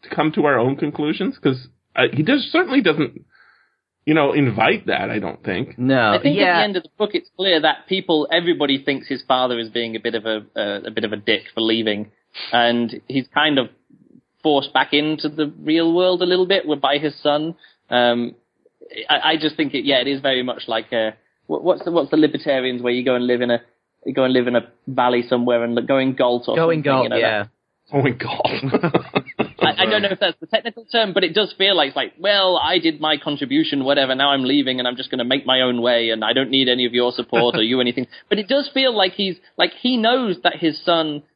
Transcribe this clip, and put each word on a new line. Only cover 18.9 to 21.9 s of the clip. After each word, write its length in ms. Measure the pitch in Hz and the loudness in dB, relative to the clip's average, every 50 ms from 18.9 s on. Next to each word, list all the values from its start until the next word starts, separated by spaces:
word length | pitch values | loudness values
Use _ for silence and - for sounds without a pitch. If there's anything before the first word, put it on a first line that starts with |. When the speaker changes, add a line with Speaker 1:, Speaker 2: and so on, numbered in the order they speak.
| - - - - | -18 -16 -2 -2
Speaker 3:
I, 220 | 147 139 - 156 | -2 0 2 0
I 60 | 160 156 | 0 0
just 200 | 151 151 147 - | -2 -4 -2 -2
think 160 | 160 139 135 | -4 -2 -2
it, 100 | - - | -4 0
yeah, 160 | 139 139 127 | 2 2 2
it 80 | 123 135 | 2 0
is 140 | 139 135 | -4 -2
very 220 | 135 139 131 127 127 | 0 0 0 0 -2
much 200 | 127 117 - - - | -4 -6 -8 -6 -4
like 240 | 113 113 110 - - | -4 -4 -4 -4 -2
a, 220 | 117 110 107 110 _ _ _ _ _ _ _ | -2 -2 -2 -4 _ _ _ _ _ _ _
what, 160 | - - - | -6 -2 0
what's 200 | 170 180 - - | 0 0 0 0
the, 80 | 180 | -2